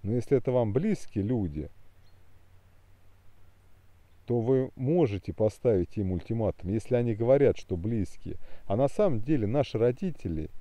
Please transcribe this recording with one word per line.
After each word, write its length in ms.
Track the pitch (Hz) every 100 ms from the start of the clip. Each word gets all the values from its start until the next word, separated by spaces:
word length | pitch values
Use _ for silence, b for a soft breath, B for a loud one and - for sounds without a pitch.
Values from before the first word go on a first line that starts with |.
Но 100 | 101
если 260 | 120 - 135
это 120 | 131
вам 220 | 123 113
близкие 520 | 104 214 196 - 104
люди, 440 | 101 123 90 73 71 - - - - - - - - - - - - - - - - - - - - - - - - -
то 160 | - 120
вы 300 | 117 131 127 -
можете 580 | 131 175 135 101 -
поставить 640 | - 107 - 123 101 87 -
им 140 | 95
ультиматум, 580 | 90 - 113 104 - 87
если 240 | 110 -
они 200 | 120 120
говорят, 440 | 107 117 139 131 87
что 180 | - 87
близкие. 600 | 95 113 90 - - - b b
А 120 | b 196
на 120 | 139
самом 320 | - 208 113
деле 260 | 127 151 101
наши 300 | 135 135 110
родители 720 | 120 127 175 - 92 80 80 -